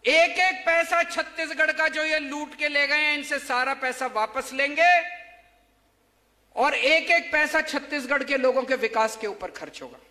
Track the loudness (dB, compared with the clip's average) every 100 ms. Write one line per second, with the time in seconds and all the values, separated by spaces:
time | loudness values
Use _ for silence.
0 | 4 4 4 4 0 0 0 0 2 0
1 | 0 -4 -6 -6 -8 0 0 2 0 0
2 | -2 -2 -2 -8 -10 -4 -2 0 2 2
3 | 2 -2 -2 -6 -2 0 0 -2 -4 -2
4 | -4 -2 -2 -4 -6 -2 -2 4 6 6
5 | 2 -12 -20 -20 _ _ _ _ _ _
6 | _ _ _ _ _ 0 0 2 2 2
7 | 4 2 2 0 2 0 -2 -6 -4 -6
8 | -2 -2 0 0 2 2 0 -2 0 0
9 | 0 -2 -8 -8 -10 -12 -16 -14 -18 -18
10 | _